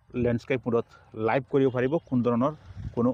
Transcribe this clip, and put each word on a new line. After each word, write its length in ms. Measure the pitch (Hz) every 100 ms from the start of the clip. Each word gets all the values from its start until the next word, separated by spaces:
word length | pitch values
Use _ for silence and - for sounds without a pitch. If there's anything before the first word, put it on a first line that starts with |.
| - 127
লেণ্ডস্কেপ 440 | 120 117 - 127 120
মোডত 200 | 117 - - - 107
লাইভ 280 | 110 131 135
কৰিব 180 | 139 135
পাৰিব, 240 | 123 131 165 -
কোনো 160 | 127
ধৰণৰ 300 | 120 117 135 156 - - -
কোনো 160 | - 120